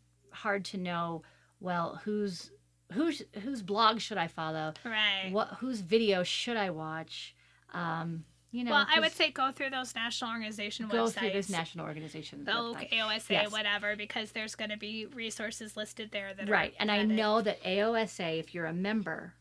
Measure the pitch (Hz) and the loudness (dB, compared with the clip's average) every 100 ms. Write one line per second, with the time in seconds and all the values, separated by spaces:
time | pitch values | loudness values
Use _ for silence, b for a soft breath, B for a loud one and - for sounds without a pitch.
0 | _ _ _ - 214 202 180 196 180 175 | _ _ _ -4 0 0 -2 -4 -2 -2
1 | 170 165 B B B - 185 175 170 - | -2 -4 B B B -8 -2 0 0 -4
2 | 214 208 202 175 - - _ _ - 196 | -2 0 0 -4 -12 -20 _ _ -6 0
3 | 330 - - 208 220 269 185 202 220 226 | 0 0 -6 -8 -6 -4 0 6 6 4
4 | - 202 165 - 160 160 156 156 240 214 | 0 -2 -2 -2 -2 -2 -4 -6 -2 2
5 | 208 196 190 196 - - 254 233 170 226 | 2 2 0 0 0 -4 -4 -4 4 4
6 | 220 185 180 - 240 226 190 156 160 160 | 6 4 2 -2 -2 0 0 -2 -6 -6
7 | 160 - - b b b - 175 170 165 | -8 -12 -14 b b b -12 -6 -2 -2
8 | 165 165 156 _ _ 240 240 285 277 214 | -4 -6 -10 _ _ -4 4 4 6 6
9 | 214 - 311 269 269 262 269 262 254 - | 6 4 2 2 0 0 -4 -4 -4 -2
10 | 233 - 233 226 214 214 208 214 220 233 | -2 0 -2 -2 -4 -4 -4 -4 0 4
11 | 226 214 220 196 196 175 165 175 170 151 | 4 2 0 0 0 -2 -2 -4 -8 -8
12 | 156 156 151 143 143 226 233 226 - 226 | -8 -10 -10 -8 -2 0 -2 -6 -2 0
13 | 220 220 - 208 208 214 208 208 208 214 | 0 -2 2 2 2 0 0 0 0 -4
14 | 208 240 214 226 220 - 214 214 208 220 | -4 -6 -6 -6 -6 -6 -6 -6 -6 -8
15 | 214 254 226 214 220 - 214 214 214 - | -8 -8 -8 -6 -6 -8 -10 -8 -8 -10
16 | 214 208 196 196 202 196 - - 208 208 | -8 -6 -6 -6 2 4 4 0 2 4
17 | 214 220 214 220 208 - 185 196 220 226 | 6 6 6 4 4 0 0 2 4 2
18 | 214 - 175 160 156 175 160 170 196 220 | 0 -2 -2 -2 -4 -4 -2 0 0 0
19 | 175 160 180 - | -2 -6 -8 -16